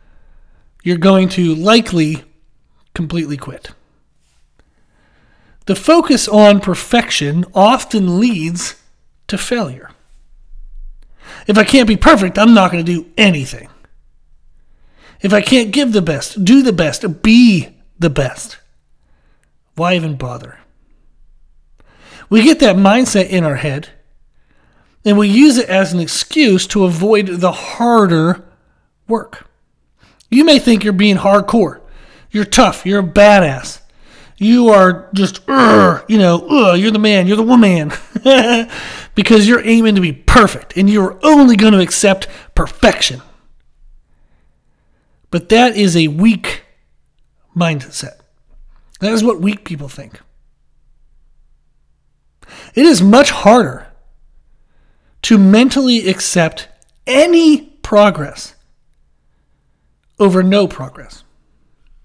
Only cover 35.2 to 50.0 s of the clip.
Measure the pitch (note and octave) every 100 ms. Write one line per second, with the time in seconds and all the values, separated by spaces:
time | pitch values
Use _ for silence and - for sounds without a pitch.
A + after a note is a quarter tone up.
35.2 | F#3+ - - C4+ A3+ G#3+ F#3 D3+ - G#3+
36.2 | F3+ E3+ - D4 G3 F3 A3 G#3+ G#3+ G3+
37.2 | F3+ G#3+ A3+ B3 G3+ E3+ D3 - - A3+
38.2 | C4 C4 A3+ A#3 A#3 - - - - -
39.2 | F#3+ A3 G#3 A#3+ A3 A3+ A3 G3 E3+ C3
40.2 | - B3 G3 - - F3+ G3 G#3+ F#3+ -
41.2 | D4+ D4 B3+ G#3 A3 G3 E3+ - G3+ F#3+
42.2 | - - - - - - A3+ - - B2
43.2 | - _ _ _ _ _ - - _ _
44.2 | _ _ _ _ _ _ _ _ _ _
45.2 | - E3+ - A3+ B3 G#3 G3 E3 D#3 D3+
46.2 | A3+ G3 - - _ _ _ _ _ _
47.2 | _ _ _ F3 E3+ D3 - - C3+ _
48.2 | _ _ _ - - _ _ - G3+ A3+
49.2 | A#3 F3 G3 G#3 - D3 C#3 -